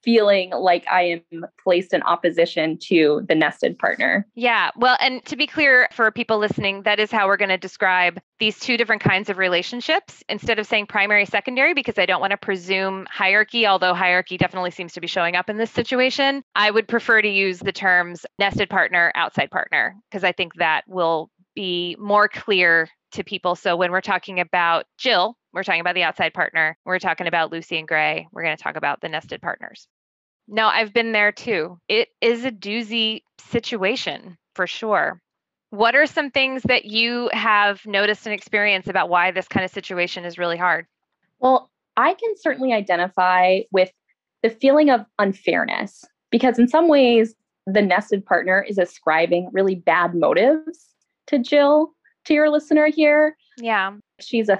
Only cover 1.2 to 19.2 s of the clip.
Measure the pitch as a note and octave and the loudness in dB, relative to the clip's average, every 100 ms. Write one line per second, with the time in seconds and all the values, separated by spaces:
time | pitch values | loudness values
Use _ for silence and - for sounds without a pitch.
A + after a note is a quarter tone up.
1.2 | _ E3 E3+ _ - F3+ F#3 F3 - E3+ | _ -14 -14 _ 0 0 0 -2 0 0
2.2 | F3 D#3+ E3+ E3+ D#3 D#3+ - F3 D3+ D3 | 0 0 0 0 -4 -4 0 2 4 2
3.2 | - D#3+ D3+ - - E3+ G3 - A#2+ G3+ | 0 0 0 0 -4 -2 -4 -2 -2 -2
4.2 | G3+ - A#3+ A3+ F3 - B3 B3 C4 B3+ | -4 -4 -2 0 -2 0 0 2 0 -4
5.2 | - B3 D4 - C#4+ B3+ - - A3 A3 | -12 -6 -6 0 4 6 4 0 0 0
6.2 | A#3 A3 G#3 - G3+ G3 G#3 G#3 G#3+ A3 | -2 0 0 -2 -4 -4 -2 0 0 0
7.2 | G3 G3 G3+ F#3 F#3 - F#3+ F3+ F3+ F3 | 2 2 0 -2 -4 -2 0 2 0 -2
8.2 | _ _ A3 G#3 - A#3 A3 G#3+ G#3+ F#3+ | _ _ -4 -4 -4 -2 0 0 2 0
9.2 | G3+ F#3 F#3 F3 F3+ A#3+ - E4+ - - | -2 -2 0 0 -2 -8 -2 -2 -2 -20
10.2 | - G#3 A#3+ A3 G#3 A3 G3+ G#3 G3 G#3 | -12 -8 -4 -4 0 -2 -2 -2 2 2
11.2 | G3+ G#3 A3+ B3+ D4 D4 B3 G#3 F#3 F3+ | 2 -2 -2 0 0 0 -2 -2 0 0
12.2 | F#3+ G3+ - F#3+ F3 F#3+ F#3+ F#3+ - - | -2 -4 -4 -6 -4 -2 -2 -6 -10 -2
13.2 | F#3+ G#3 G#3 A#3+ G#3+ F#3+ F3+ F3+ F#3 F3+ | 2 2 2 0 2 2 2 2 2 0
14.2 | F#3 F3+ F3+ F#3 F3+ E3+ F3 - E3 F#3+ | -2 -4 -2 -2 -6 -8 -14 -10 -6 -2
15.2 | E3+ F3 F3+ G#3 A3+ - A#3 B3+ C4 B3+ | 0 -2 -4 -6 -4 -4 -4 0 0 0
16.2 | C#4 C#4 - - G#3+ G#3+ G#3 A#3 - A3 | -2 -2 -6 0 2 2 0 -4 2 2
17.2 | G#3 G3 G3 F3+ F#3 - G3 F3+ F3 F3 | 2 0 -2 -2 -8 -2 0 2 0 -8
18.2 | - - G3 - G3 F#3+ E3 F3 E3+ - | -18 -4 -4 -2 -2 0 0 2 0 0